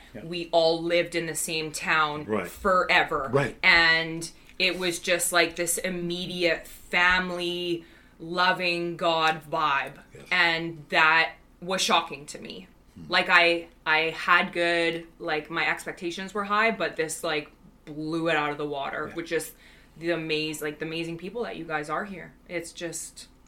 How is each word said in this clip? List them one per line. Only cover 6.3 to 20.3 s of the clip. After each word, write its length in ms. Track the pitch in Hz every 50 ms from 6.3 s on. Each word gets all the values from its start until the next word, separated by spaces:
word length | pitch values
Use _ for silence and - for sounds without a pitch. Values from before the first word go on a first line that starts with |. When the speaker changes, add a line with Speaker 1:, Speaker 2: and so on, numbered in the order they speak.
| 180 180 170 165 160 - -
Speaker 2:
family, 1200 | - - - - - 190 175 175 180 185 185 180 180 175 175 175 175 175 175 175 175 170 165 - - - - - - _ -
loving 800 | 165 165 175 180 180 185 180 180 180 175 175 170 170 175 170
God 440 | 147 180 170 165 160 156 160 160 156 - 147
vibe. 420 | 165 160 156 147 139 139 131 139 - - - _ -
Speaker 3:
Yes. 80 | - - -
Speaker 2:
And 540 | 180 180 175 170 165 165 170 170 165 151 143 -
that 440 | 185 170 160 156 160 165 160 - - - _ _ _ -
was 200 | 175 175 190 185
shocking 440 | - - 185 165 - - - 139 147
to 120 | - - -
me. 280 | - - 170 185 185 - - - _ _ -
Speaker 3:
Hmm. 140 | - 165 151
Speaker 2:
Like, 160 | 180 185 180 185
I, 380 | 180 175 170 170 170 170 170 - - _ -
I 280 | 160 156 156 160 160 156
had 360 | - - 190 175 175 196 - -
good, 520 | 175 170 170 170 170 170 165 165 165 165 - - -
like, 300 | 170 165 156 156 151 160
my 180 | 165 165 151
expectations 640 | 151 170 - - 165 151 - 185 170 170 196 190 190 -
were 120 | 208 202
high, 260 | 196 208 214 226 226
but 240 | 208 202 165 156 -
this, 280 | - 160 156 - - -
like, 260 | 165 151 151 147 - - _ - - - _ -
blew 440 | 160 147 151 156 156 165 165 165 165
it 60 | 160
out 140 | 151 147 147
of 60 | 147
the 80 | 147 151
water 420 | 147 143 139 139 139 - 143 156 -
Speaker 1:
Yeah. 60 | 156
Speaker 2:
with 100 | 165 160
just 240 | - 170 156 - - - - - - - - - _ -
the 120 | 156 165 170
amaz-, 520 | 170 165 160 160